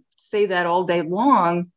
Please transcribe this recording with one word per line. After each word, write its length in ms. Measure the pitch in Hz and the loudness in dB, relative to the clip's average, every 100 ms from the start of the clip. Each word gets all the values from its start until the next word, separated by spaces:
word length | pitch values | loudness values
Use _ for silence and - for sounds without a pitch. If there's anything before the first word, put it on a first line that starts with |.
| _ _ | _ _
say 300 | - 208 202 | -8 -2 0
that 180 | 180 175 | 0 0
all 180 | 180 | 0
day 180 | 175 175 | 0 -2
long, 720 | 160 185 269 233 170 175 175 | -2 0 2 2 2 -2 -4